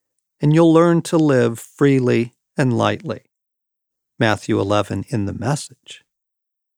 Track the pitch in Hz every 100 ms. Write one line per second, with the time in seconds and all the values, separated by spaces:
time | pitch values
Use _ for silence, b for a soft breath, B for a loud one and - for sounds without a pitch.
0 | _ _ _ - 147 156 165 160 170 170
1 | - 165 151 131 120 113 - - 143 131
2 | 123 117 117 _ _ - 131 113 107 104
3 | 156 107 _ _ _ _ _ _ _ _
4 | _ - 110 104 - 107 101 104 101 101
5 | - 113 98 - 117 151 - _ - -
6 | _ _ _ _ _ _ _